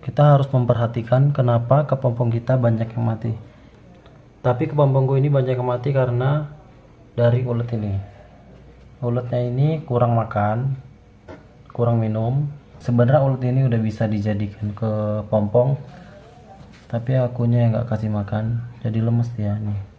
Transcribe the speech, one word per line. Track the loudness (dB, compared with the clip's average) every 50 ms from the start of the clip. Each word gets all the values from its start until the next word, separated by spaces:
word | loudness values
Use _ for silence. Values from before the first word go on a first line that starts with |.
| -10
Kita | -4 2 4 6 6 6
harus | 6 4 2 0
memperhatikan | 0 2 2 0 0 0 -2 -2 -6 -2 2 4 4 4 4 2
kenapa | 2 2 2 2 2 2 2 2 2 2 0
kepompong | -2 -2 0 -2 0 0 -2 0
kita | 0 -2 0 0 0 2
banyak | 2 2 2 0 -2 -4 -4
yang | -4 -2 -2
mati. | -2 -4 -4 -6 -6 -6 -10 -20 -20 -20 -20 -20 -20 -20 -20 -20 -20 -20 -20 -20 -20 -20 -20 -20 -20 -4 -2
Tapi | -2 0 0 -2 -2
kepompongku | 2 2 2 4 4 2 2 2 2
ini | 2 2 2 2
banyak | 2 0 0 -2
yang | -2 -2
mati | -2 -4 -2 -2 -2 0
karena | 0 0 0 0 0 0 0 0 0 -2 -6 -12 -18 -20 -20 -20 -20 -20 -20 -20 -20 -20 -10 -2
dari | 2 2 2 4 2
ulet | 0 -2 -2 -4 -4 -4 -4
ini. | -4 -4 -4 -4 -4 -6 -8 -18 -20 -20 -20 -20 -20 -20 -20 -20 -20 -20 -20 -20 -20 -20 -20 -14 -6
Uletnya | -4 -2 -2 -2 -4 -4 -4 -2
ini | -2 -2 0 0 0 0 0 -2
kurang | -4 -2 0 2 2 4 2
makan, | 0 0 0 -2 -2 0 0 0 -2 -2 -4 -4 -6 -10 -20 -20 -20 -20 -20 -20 -20 _ -20 -20 -20 -20 -20 -20 -20 -20 -14 -4
kurang | -2 0 2 2
minum. | 0 0 -2 -2 -2 -2 0 0 -2 -2 -4 -8 -12 -20 -20 -20
Sebenarnya | -10 -4 -2 2 4 4 6 6 4 4
ulet | 2 0 0 -2 0
ini | 0 2 2
udah | 2 2 0
bisa | 0 -2 -2 -2 -2
dijadikan | -2 0 -2 0 -2 -2 -2 -4 -6 -6 -6 -6 -6 -6
kepompong, | -4 -4 -2 -2 -2 -2 -2 -4 -4 -4 0 0 0 0 2 2 2 2 2 0 -4 -6 -16 -20 -20 -20 -20 -20 -20 -20 -20 -20 -20 -20 -20 -20 -20 -20 -20 -20 -20 -14 -8
tapi | -8 -6 -4 0 0
akunya | 0 0 0 -2 -2 0 2 2 4 4
yang | 4
nggak | 2 0 -2
kasih | -2 -4 -4 -2 -2
makan, | -2 -4 -4 -4 -4 -4 -2 -2 -4 -4 -6 -8 -14 -8 -6
jadi | -4 -2 0
lemes | 0 2 2 0 0 -2
dia | -4 -4 -4 -2 -2
nih. | -2 -4 -4 -6 -6 -8 -12 -16